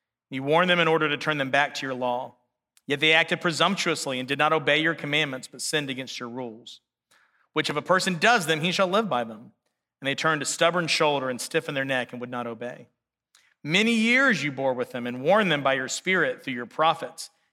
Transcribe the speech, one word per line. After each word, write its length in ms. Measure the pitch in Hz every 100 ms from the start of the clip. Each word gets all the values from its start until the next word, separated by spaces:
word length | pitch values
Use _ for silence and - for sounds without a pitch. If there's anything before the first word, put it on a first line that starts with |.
| _ _ _
You 140 | 131
warned 260 | 139 160 180
them 120 | 175
in 80 | 165
order 180 | 160 156
to 100 | 143
turn 200 | 156 147
them 140 | 135
back 220 | 139 143 -
to 100 | 135
your 100 | 127
law. 400 | 123 123 131 - _ _ _ _ -
Yet 140 | 139
they 140 | 156
acted 260 | 160 160 175
presumptuously 800 | 175 147 170 196 180 156 143 127
and 80 | 127
did 100 | 139
not 160 | 151
obey 260 | 160 147 151
your 140 | 160
commandments, 540 | 156 147 147 147 131 -
but 140 | 127
sinned 280 | - 156 139
against 300 | 127 127 -
your 100 | 123
rules. 520 | 120 123 110 117 - _ _ _ _ _ _ _
Which 160 | 156 147
if 80 | 151
a 40 |
person 380 | 143 185 185 170
does 260 | 202 240 156
them, 140 | 156
he 140 | 175
shall 140 | 175 190
live 220 | 196 214
by 140 | 123
them. 300 | 113 110 123 _ _ _ _ _
And 60 | 135
they 60 |
turned 280 | 139 160 151
a 40 | 135
stubborn 420 | - 165 175 160
shoulder 420 | - 156 143 131
and 100 | 123
stiffened 380 | - 160 151 143
their 80 | 135
neck 260 | 131 120
and 80 | 123
would 80 | 123
not 160 | 123 117
obey. 420 | 113 - - - _ _ _ _ _ _ _
Many 300 | 147 180 220
years 500 | 226 226 247 269 180
you 80 | 147
bore 220 | 131 135
with 180 | 123 120
them 160 | 127 120
and 160 | 127
warned 280 | 143 208 196
them 120 | 143
by 100 | 139
your 140 | 135 131
spirit 560 | - 180 185 143 127
through 100 | -
your 140 | 123 117
prophets, 640 | - 160 156 127 - - _ _